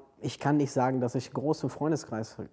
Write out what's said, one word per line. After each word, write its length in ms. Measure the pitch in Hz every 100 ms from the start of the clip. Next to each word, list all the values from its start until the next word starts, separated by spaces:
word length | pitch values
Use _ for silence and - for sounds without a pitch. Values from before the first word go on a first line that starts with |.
| - _
ich 200 | 127 -
kann 180 | 143 147
nicht 140 | 139
sagen, 280 | 135 127 131
dass 160 | 123 131
ich 120 | -
einen 80 | 139
großen 340 | 143 156 131
Freundeskreis 680 | - 151 156 - 110 110 - -